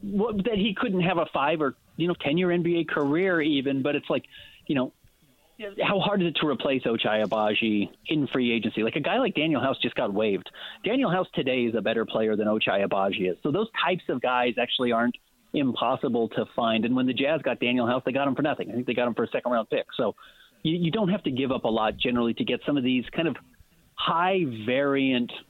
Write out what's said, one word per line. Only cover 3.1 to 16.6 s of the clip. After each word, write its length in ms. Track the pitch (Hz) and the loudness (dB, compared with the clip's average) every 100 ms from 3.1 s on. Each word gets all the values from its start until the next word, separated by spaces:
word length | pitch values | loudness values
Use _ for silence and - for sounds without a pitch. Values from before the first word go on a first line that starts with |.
| 151 190 175 | 2 2 2
even, 400 | 151 143 135 135 | 2 2 2 0
but 140 | 135 147 | 0 -2
it's 120 | - | 0
like, 160 | 143 - - - - - | -4 -4 -20 -20 -20 -4
you 80 | 143 | 0
know, 160 | 127 _ - _ _ _ _ _ 208 202 | 0 _ -20 _ _ _ _ _ -12 -4
how 160 | - 202 | 0 2
hard 240 | 190 208 | 2 2
is 60 | 170 | 0
it 80 | 147 | 0
to 100 | 156 | -2
replace 380 | 135 151 135 | 0 0 0
Ochai 420 | 127 113 120 107 107 | 0 0 0 0 0
Agbaji 640 | 110 107 104 113 104 104 - - | 2 2 2 2 0 -2 -6 -4
in 220 | 160 135 | -2 0
free 240 | 139 123 | 0 2
agency? 320 | 117 110 107 | 0 -2 -2
Like, 100 | 110 | -2
a 60 | 156 | -2
guy 180 | 143 208 | -2 0
like 160 | 262 | 0
Danuel 260 | 185 156 143 | 0 0 0
House 160 | 131 131 | 0 0
just 140 | 123 - | -2 -2
got 180 | 117 | -2
waived. 340 | 101 110 95 - - - - | 0 0 0 -4 -16 -18 -8
Danuel 280 | - 254 240 | -2 0 2
House 140 | 180 185 | 0 -2
today 300 | - 131 127 | -2 -2 0
is 100 | 120 | 0
a 60 | 113 | 0
better 260 | 104 113 110 | 0 0 0
player 300 | 117 110 107 | 0 0 2
than 100 | 107 | 2
Ochai 400 | 107 110 98 98 | 0 2 0 0
Agbaji 460 | 98 98 90 92 | 2 0 0 -2
is. 40 | 87 | -2
So 80 | 156 | -2
those 160 | 147 220 - | 0 -2 -2
types 200 | 165 185 - | 0 -2 -2
of 120 | 143 | -2
guys 340 | 123 127 123 117 | 0 2 0 0
actually 360 | 120 - 123 | -2 0 0
aren't 240 | 113 120 - _ _ _ | 2 0 -2 _ _ _
impossible 760 | 160 135 117 120 127 143 120 113 | -2 0 0 0 0 0 0 0
to 180 | - 107 | -2 -4
find. 300 | - | 0